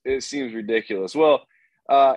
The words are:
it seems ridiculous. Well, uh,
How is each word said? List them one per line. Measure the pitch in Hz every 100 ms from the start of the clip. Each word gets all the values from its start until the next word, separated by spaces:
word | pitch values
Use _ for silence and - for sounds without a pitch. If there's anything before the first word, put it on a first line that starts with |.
it | 127 135
seems | - 143 123
ridiculous. | 113 104 113 - 98 92 147
Well, | 156 139 - _ _ _ -
uh, | 139 135